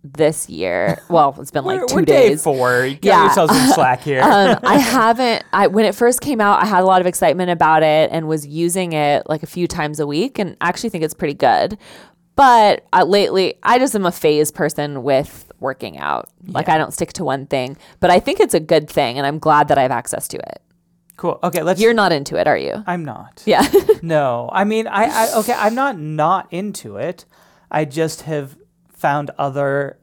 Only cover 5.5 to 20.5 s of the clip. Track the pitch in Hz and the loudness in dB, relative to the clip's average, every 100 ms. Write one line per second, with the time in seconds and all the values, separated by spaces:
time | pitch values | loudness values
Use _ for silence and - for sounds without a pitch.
5.5 | 185 202 196 226 196 240 247 277 247 208 | 0 2 2 0 2 0 0 -4 0 2
6.5 | 208 208 190 185 185 180 175 175 175 180 | 2 2 2 4 2 2 0 0 0 -2
7.5 | 170 160 160 156 156 156 165 156 156 147 | 2 4 4 4 2 2 -2 -4 -6 -6
8.5 | 151 170 185 175 156 147 147 - 151 - | -4 -2 -2 -4 -2 0 0 -2 -8 -6
9.5 | - 170 180 151 151 147 147 247 - 185 | -6 -6 -4 -6 -4 -4 -4 -4 -4 -8
10.5 | - 170 180 233 180 156 - 160 143 131 | -4 -4 -4 -6 -4 -6 -4 -6 0 2
11.5 | 92 117 208 - - - _ _ - 269 | 2 0 -4 -18 -20 -20 _ _ 4 6
12.5 | 233 214 165 _ - 165 202 196 190 185 | 8 6 2 _ 2 4 2 2 0 -2
13.5 | - - 247 262 214 185 - 160 151 151 | -2 0 2 2 0 -2 0 0 2 0
14.5 | - 160 - 143 139 123 135 151 - - | -2 -4 -4 -8 -6 0 0 -2 -12 -20
15.5 | - 131 131 110 71 71 65 - _ 185 | -12 -10 -8 -12 -10 -6 -6 -6 _ -10
16.5 | 180 156 160 151 - 175 - 151 135 139 | -8 0 0 0 -6 -8 -6 -6 -6 -4
17.5 | 139 127 147 - _ 196 180 - 381 427 | -6 -6 -12 -20 _ 2 2 2 -2 0
18.5 | 170 156 160 151 - 135 123 139 151 156 | 0 2 0 0 -4 -4 -4 -6 -2 2
19.5 | 147 143 139 127 123 - - - - - | 2 4 2 2 -2 -6 -10 -10 -12 -14